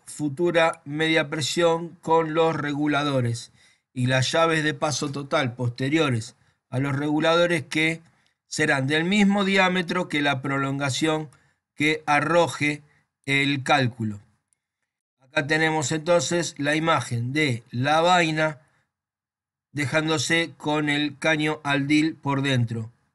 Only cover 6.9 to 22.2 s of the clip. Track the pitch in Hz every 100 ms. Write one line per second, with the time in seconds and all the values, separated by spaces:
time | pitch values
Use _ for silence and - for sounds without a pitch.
6.9 | 135 151 151 160 170 175 170 123 156 160
7.9 | 165 - _ _ _ _ - 151 139 135
8.9 | 156 170 208 196 202 190 196 185 185 170
9.9 | 180 180 147 143 135 139 139 139 139 139
10.9 | 127 156 156 151 - _ _ _ - 151
11.9 | 156 - 147 147 170 156 - 147 147 -
12.9 | _ _ _ - 139 139 143 127 147 127
13.9 | - 110 101 - _ _ _ _ _ _
14.9 | _ _ _ 131 156 143 156 160 156 139
15.9 | 160 151 170 - 175 160 - 147 156 160
16.9 | 151 120 117 120 147 151 117 - 120 139
17.9 | 156 170 180 165 156 156 147 _ _ _
18.9 | _ _ _ _ _ _ _ _ 135 131
19.9 | 156 156 160 - 165 165 - 151 151 147
20.9 | 143 147 127 160 156 151 156 143 143 139
21.9 | 151 156 156